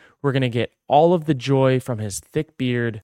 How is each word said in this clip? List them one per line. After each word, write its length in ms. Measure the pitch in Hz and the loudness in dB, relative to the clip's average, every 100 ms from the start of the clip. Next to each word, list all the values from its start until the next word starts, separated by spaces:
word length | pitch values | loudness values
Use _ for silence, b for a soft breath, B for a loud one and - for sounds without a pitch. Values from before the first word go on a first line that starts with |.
| b b | b b
We're 120 | 143 | -2
gonna 160 | 131 127 | 0 0
get 240 | 117 113 _ - | -2 -4 _ 0
all 260 | 143 170 | 4 4
of 120 | 180 151 | 2 0
the 80 | |
joy 440 | 139 117 135 135 131 | -2 0 2 2 2
from 200 | - 113 | -2 -8
his 200 | 107 95 | -8 -10
thick 380 | - 156 151 - | -8 -8 -8 -6
beard 460 | 127 123 117 110 | -4 -2 -4 -6